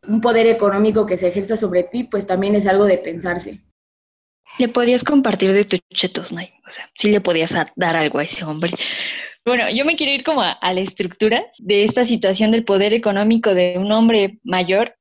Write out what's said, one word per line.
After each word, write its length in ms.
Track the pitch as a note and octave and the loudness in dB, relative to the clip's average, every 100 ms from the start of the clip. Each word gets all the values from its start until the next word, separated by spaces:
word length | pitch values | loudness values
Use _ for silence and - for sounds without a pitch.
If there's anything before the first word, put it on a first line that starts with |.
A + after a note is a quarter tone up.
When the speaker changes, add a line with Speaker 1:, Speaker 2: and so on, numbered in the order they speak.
| - | -4
Speaker 1:
un 140 | A3 | 0
poder 260 | A#3 A3+ A3+ | 2 2 2
económico 580 | A3+ G3+ G3 G#3+ G#3+ G3 | 2 2 2 2 2 0
que 120 | F3+ | 0
se 100 | F3+ | -2
ejerza 300 | G3 F#3+ A3 | -2 -4 -4
sobre 260 | G3 F3+ | -2 -2
ti, 220 | F3 A#3+ B3 | -2 -6 -6
pues 200 | G3+ G3 | -6 -4
también 300 | F#3 G3 G#3 | -2 0 0
es 100 | G3 | 2
algo 200 | F#3+ G3+ | 2 4
de 120 | F3+ | 2
pensarse. 640 | - E3+ F3+ F3 - G3 _ _ _ _ _ _ _ _ _ - | -2 -10 -8 -8 -10 -18 _ _ _ _ _ _ _ _ _ -4
Speaker 2:
Le 100 | B3 | -2
podías 340 | A#3+ A#3+ B3 | 0 2 2
compartir 500 | B3 D4 B3+ F#3+ F#3+ | 2 2 2 0 2
de 120 | G3 G3+ | 2 2
tus 160 | F3+ _ | -2 _
chetos, 380 | - F#3 - F#3 | -6 -4 -4 -10
Nay. 180 | E3+ F3+ _ - | -12 -14 _ -20
O 40 | |
sea, 180 | - - - | -20 -18 -4
sí 160 | G#3 | 2
le 100 | G#3 | 2
podías 320 | F#3 E3 E3 | 2 0 0
a-, 180 | F3 D#3+ - | -2 -4 -2
dar 200 | F3 E3 | -2 0
algo 220 | D#3 - | 0 -2
a 60 | |
ese 200 | D3+ - | -6 -8
hombre. 280 | D#3+ D3+ F3 - - - - - - - - | -10 -4 -4 -4 -8 -8 -8 -10 -14 -8 -2
Bueno, 200 | B3 - | 0 0
yo 160 | A3+ D4 | 0 0
me 100 | E4+ | -2
quiero 160 | C#4+ | -2
ir 120 | C#4 | -2
como 180 | D4 D4 | -2 0
a, 80 | F3+ | 0
a 240 | - F3+ | -2 -2
la 60 | F#3 | -2
estructura 680 | F#3+ - F#3+ - G#3+ A3+ - _ | -4 -6 -8 0 0 0 -4 _
de 240 | F3+ G3+ | -2 2
esta 240 | G#3+ B3+ A#3+ | 2 2 0
situación 420 | A3+ G3 F#3+ G#3+ | 2 0 2 2
del 160 | A3+ A3+ | 2 2
poder 260 | G3 G3+ | 2 2
económico 600 | A#3 A3 G3 G#3+ A3+ A3+ | 0 0 0 2 2 2
de 220 | F3+ F3+ F3+ | 2 2 0
un 140 | G3+ | 0
hombre 480 | A3 A3+ A3+ G3 - | 2 4 4 0 -4
mayor, 520 | - F#3 F3+ G3 A#3 _ | -4 -2 0 0 0 _